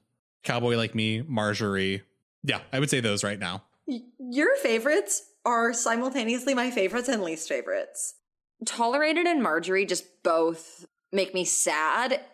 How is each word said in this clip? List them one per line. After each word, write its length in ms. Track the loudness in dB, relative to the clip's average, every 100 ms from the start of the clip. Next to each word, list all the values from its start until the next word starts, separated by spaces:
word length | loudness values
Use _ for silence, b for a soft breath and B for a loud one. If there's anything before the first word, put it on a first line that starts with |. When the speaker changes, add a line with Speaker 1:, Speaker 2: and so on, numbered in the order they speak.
| _ _ _ _
Speaker 1:
Cowboy 320 | -4 0 2 2
Like 160 | 0 0
Me, 260 | 0 -2 -2
Marjorie. 760 | 0 0 0 0 0 0 -2 -6 _ _ _
Yeah, 160 | -4 -4 -4
I 80 | -2
would 100 | 0
say 100 | 0
those 240 | 0 0
right 160 | -2 -4
now. 240 | -6 -8 -12 _ -10
Speaker 2:
Y-, 140 | -10 -10 -16
your 360 | -6 0 2 2
favorites 680 | 2 2 2 2 2 -4 -6 _ 0
are 280 | 2 2
simultaneously 800 | 0 0 0 0 -2 -2 -2 0
my 160 | 0 0
favorites 360 | 0 0 0 -2
and 140 | -2
least 260 | -2 -6 -4
favorites. 640 | -6 -4 -4 -6 -8 -10 -10 _ _ _ _ -8
Tolerated 600 | -2 0 2 2 2 2
and 140 | 2
Marjorie 440 | 2 0 0 0 0
just 200 | -2 -6 _
both 600 | 2 4 2 0 -10 -20 -20 _ _
make 200 | -2 0
me 120 | -2 0
sad 720 | 0 2 2 2 2 2 -2 -2